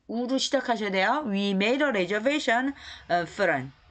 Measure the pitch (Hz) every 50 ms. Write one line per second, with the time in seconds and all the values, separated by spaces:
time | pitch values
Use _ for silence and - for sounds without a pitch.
0 | _ - 214 233 247 233 269 262 - - - 262 262 262 233 202 214 202 185 190
1 | 190 208 254 302 302 214 196 196 202 202 196 190 202 220 254 277 302 277 233 196
2 | 180 170 208 214 214 277 294 302 - 254 226 240 254 277 277 - - - - -
3 | - - 165 175 170 165 - - 196 170 156 135 131 139 - _ _ -